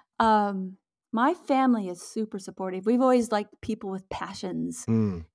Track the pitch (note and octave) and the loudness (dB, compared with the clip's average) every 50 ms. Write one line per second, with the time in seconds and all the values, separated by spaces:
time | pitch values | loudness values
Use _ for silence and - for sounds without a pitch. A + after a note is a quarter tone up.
0 | _ _ _ - A3+ A3 A3 G#3+ G#3 G3+ G3 F#3+ F#3+ F#3 F#3+ - _ _ _ _ | _ _ _ 2 4 6 6 4 4 2 -2 -4 -6 -8 -10 -16 _ _ _ _
1 | _ _ - A3 A#3+ C#4+ F4+ - - - C#4 C4 C4+ B3+ A#3+ A3 G3+ F3+ F3+ F3+ | _ _ -2 0 2 2 0 0 0 0 2 4 4 4 4 2 0 -4 -8 -10
2 | - - - A3+ A3 A3 - G3 F#3+ - F#3 - F#3+ F#3+ F#3 F#3 F#3+ G#3+ A#3+ A#3+ | -12 -8 -6 -6 -6 -6 -6 -10 -10 -12 -10 -8 -6 -6 -4 -2 0 2 2 4
3 | C4 B3+ B3+ B3 A#3 A#3 A3 G#3 G#3 - _ _ - - G#3+ A3 - G3 F#3+ F#3+ | 4 4 4 4 4 2 -2 -2 -2 -6 _ _ -8 -8 -6 -6 -6 -8 -8 -8
4 | F#3+ - - - - F#3 G3 - - F#3 E3+ - E3 E3+ - - - - A2+ A2+ | -8 -10 -10 -10 -10 -10 -10 -10 -10 -8 -6 -6 -6 -6 -8 -6 -2 0 2 2
5 | A2 G#2 F#2 E2+ E2 - | 2 0 -2 -4 -10 -10